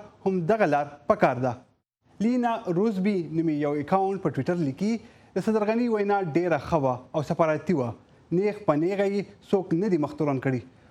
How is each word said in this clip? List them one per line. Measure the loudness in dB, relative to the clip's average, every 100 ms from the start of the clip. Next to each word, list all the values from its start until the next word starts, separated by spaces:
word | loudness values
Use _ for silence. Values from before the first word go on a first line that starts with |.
| -6 -6 -2
هم | 0 2
دغه | 2 4
لار | 2 0 -4 -2
پکار | 4 4 2 -2
ده. | -4 -10 _ _ _ _ -2
لینا | 0 2 0 -2 -2
روزبي | 0 0 2 0 0 -2
نومي | -2 0
یو | 0 0
اکاونټ | -2 0 0 0 -2
په | -4
ټویټر | -2 -2 -2
لیکي، | -2 -2 -2 -4 -6 -20 -10 -4
د | 0
صدر | 0 0
غني | 0 0
وینا | 0 0 0
ډېره | 0 0 2 0 0
ښه |
وه | 0 0 -2 -4 -4
او |
سفارتي | -2 0 0 0 0
وه. | -2 -2 -6 -16 -20 -4
نیغ | -2 0 -2 0
په | 0
نیغه | 0 0 0
یې | -2 -4 -10 -2
څوک | -2 0
نه | 0 2
دي | 0
مخ | 0 -2
تورن | -2 -2
کړي. | -2 -4 -6 -20 -20